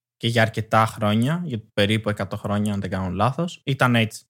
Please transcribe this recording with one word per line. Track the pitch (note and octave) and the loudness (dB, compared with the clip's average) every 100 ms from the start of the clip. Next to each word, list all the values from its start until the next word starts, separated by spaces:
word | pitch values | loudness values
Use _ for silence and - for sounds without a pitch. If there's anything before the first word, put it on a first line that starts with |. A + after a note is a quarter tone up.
| _ _ | _ _
και | A2+ | 0
για | A#2 | 2
αρκετά | A2 - - A2+ A2 | 2 0 0 2 2
χρόνια, | - G#2 A2 B2+ F3 | 0 0 2 0 -2
για | F3 A2+ - | -4 -8 -6
περίπου | - G2+ A2 G#2 | 0 2 2 0
εκατό | G#2 F#2+ G2+ | -4 -6 -6
χρόνια, | G2+ G#2 G#2 | -4 -2 0
αν | G2+ | -2
δεν | F#2 | -4
κάνω | F#2+ F#2 | -4 -4
λάθος, | F2+ A#2 C3 F3 - | 0 0 0 -6 -6
ήταν | - C3+ B2+ A#2 | -6 0 2 4
έτσι. | G#2+ - | 0 -4